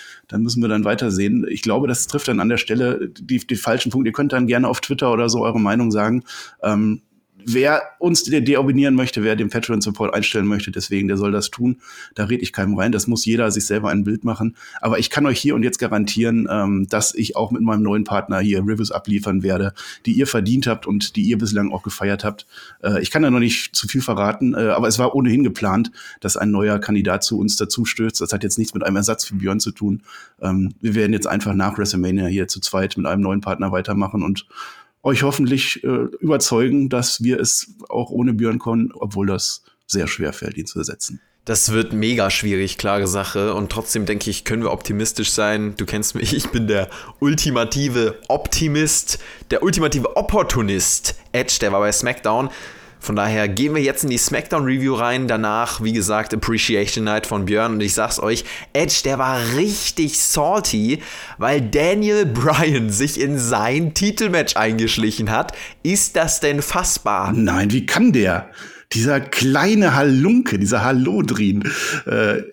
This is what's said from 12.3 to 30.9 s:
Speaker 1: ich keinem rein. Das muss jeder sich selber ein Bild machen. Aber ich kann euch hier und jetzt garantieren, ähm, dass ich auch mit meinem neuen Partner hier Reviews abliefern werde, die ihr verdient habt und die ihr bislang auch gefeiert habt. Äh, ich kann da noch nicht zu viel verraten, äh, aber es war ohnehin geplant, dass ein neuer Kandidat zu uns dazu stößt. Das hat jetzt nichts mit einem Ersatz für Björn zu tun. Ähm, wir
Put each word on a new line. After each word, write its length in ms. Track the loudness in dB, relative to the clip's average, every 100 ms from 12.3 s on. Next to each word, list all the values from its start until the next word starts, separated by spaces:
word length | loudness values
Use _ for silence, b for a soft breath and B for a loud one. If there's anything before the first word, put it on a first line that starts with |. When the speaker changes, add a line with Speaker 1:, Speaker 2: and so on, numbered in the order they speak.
| -2
Speaker 1:
ich 140 | -2
keinem 200 | -2 0
rein. 160 | 2 2
Das 160 | 0 0
muss 200 | -2 0
jeder 240 | 2 2
sich 160 | 0 -2
selber 240 | -2 0
ein 120 | 0
Bild 220 | 0 -2
machen. 320 | -2 -2 -4 B B B
Aber 180 | -2 0
ich 120 | 0
kann 160 | 0 0
euch 140 | 2
hier 140 | 0
und 80 | 2
jetzt 160 | 0 0
garantieren, 720 | -2 0 0 0 2 2 0
ähm, 360 | 0 0 0 0
dass 260 | 0 -2
ich 220 | -2 -4 -2
auch 140 | -2
mit 100 | 0
meinem 220 | 0 2
neuen 220 | 2 0
Partner 340 | 0 -2 -2 0
hier 220 | 2 2
Reviews 300 | 0 0 -2
abliefern 520 | -4 -2 -2 0 0
werde, 320 | 0 0 -2 B B B 0
die 60 |
ihr 140 | 2 2
verdient 400 | 0 2 0 0
habt 200 | -2 -2
und 300 | -2 -2 0
die 60 |
ihr 140 | 0 2
bislang 340 | 0 0 0
auch 120 | -4
gefeiert 420 | -8 -4 -2 -2
habt. 220 | -4 -8 -18 B B B
Äh, 200 | -2 0
ich 80 | 0
kann 100 | 2
da 100 | 4
noch 100 | 4
nicht 360 | 2 0 -4 -6
zu 120 | -2
viel 120 | -2
verraten, 540 | -2 0 0 0 0
äh, 140 | 2 2
aber 200 | 2 2
es 100 | 2
war 160 | 2
ohnehin 300 | 2 2 4
geplant, 460 | 2 0 0 0 0 B B B
dass 180 | -4 0
ein 120 | 2
neuer 280 | 2 2 0
Kandidat 460 | 0 0 2 0
zu 140 | -2 0
uns 180 | 0 -2
dazu 280 | -2 -2
stößt. 380 | -2 0 -2 -2
Das 100 | -4
hat 100 | -2
jetzt 140 | -2 -2
nichts 160 | -2
mit 120 | -2
einem 120 | -2 0
Ersatz 300 | 0 -2 -4
für 80 |
Björn 260 | -4 -2 -2
zu 120 | -4
tun. 300 | -4 -2 -2 B B B B
Ähm, 320 | -2 0 0 -2
wir 140 | -2